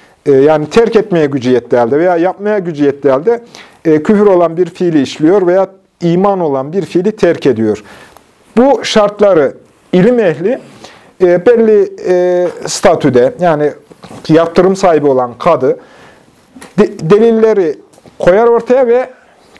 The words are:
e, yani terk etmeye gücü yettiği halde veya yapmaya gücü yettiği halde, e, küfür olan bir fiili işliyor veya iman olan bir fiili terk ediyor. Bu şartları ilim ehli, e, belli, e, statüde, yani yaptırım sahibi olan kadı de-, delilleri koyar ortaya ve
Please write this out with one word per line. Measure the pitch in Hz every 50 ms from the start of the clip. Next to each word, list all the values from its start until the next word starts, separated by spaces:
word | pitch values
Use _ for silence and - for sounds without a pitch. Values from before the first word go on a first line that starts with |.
| _ _ _ _ -
e, | 147 139
yani | 135 139 156 156 151 151 151
terk | - 226 233 214 226
etmeye | 208 190 - 180 165 151
gücü | 139 139 135 113 127
yettiği | 127 120 120 - 131 120
halde | 120 113 139 151
veya | 170 185 180
yapmaya | 165 170 185 185 - 202 208 214 202
gücü | 180 175 160 143 147
yettiği | 139 135 143 - 143 131
halde, | 135 160 226 240 233 - - - - - - _ _ -
e, | 165 156 156 151
küfür | - 214 202 208
olan | 208 185 175 170 160 165
bir | 180 180
fiili | 175 - - 180 170 160 151 131
işliyor | 123 - - 151 160 190 208 185
veya | 175 180 190 190 190 - _ _ _ _ -
iman | 170 170 170 180 196 202 196 190
olan | 175 151 135 131 135 147 165
bir | 196 160
fiili | - - 170 185 214 214
terk | - - 175 160 - -
ediyor. | 143 120 110 113 107 101 - - - - - - - _ - _ _ _ _ _ _ -
Bu | 214 254 277 269 - -
şartları | - - 220 208 202 208 - 208 202 185 160 139 123 - - _ _ _ _ _ - -
ilim | 180 180 233 247 233
ehli, | 214 175 147 139 170 214 262 254 - - - - - - - - _ _ _ - 185
e, | 175 175 180 180
belli, | 247 240 220 226 220 214 208 190 - - 196 - -
e, | 185 180 180 180 180 180 180 165 - - -
statüde, | 160 - - - 196 165 - - 147 127 123 120 131 127 -
yani | 180 175 156 147 151 143 127 - _ _ - _ - - - - - -
yaptırım | 156 160 165 165 - - 175 190 196
sahibi | 190 - 180 160 151 143
olan | 143 135 127 123 123 113 110
kadı | - 175 160 - 127 139 170 - - - - - - - - _ _ _ _ _ _ _ _ - - - - 180
de-, | 208 - - - 160 160
delilleri | 202 208 226 233 226 220 220 220 214 196 180 156 - - - _ _ _ _ - _ -
koyar | - 170 180 214 233
ortaya | 233 233 226 226 - 247 269 262
ve | 233 233 254 254 254 - _ _ _ _ _ _ _ _